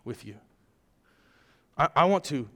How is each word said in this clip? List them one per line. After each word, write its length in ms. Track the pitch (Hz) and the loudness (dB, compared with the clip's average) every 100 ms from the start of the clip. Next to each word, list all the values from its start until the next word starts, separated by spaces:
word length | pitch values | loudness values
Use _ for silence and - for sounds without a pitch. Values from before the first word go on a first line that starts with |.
with 200 | 113 110 | -14 -14
you. 100 | 107 104 _ _ _ _ _ _ _ _ _ _ _ _ _ - | -16 -20 _ _ _ _ _ _ _ _ _ _ _ _ _ -4
I, 100 | 147 | 0
I 100 | 143 175 | 2 4
want 180 | 196 | 2
to 240 | - 143 107 | -2 -6 -6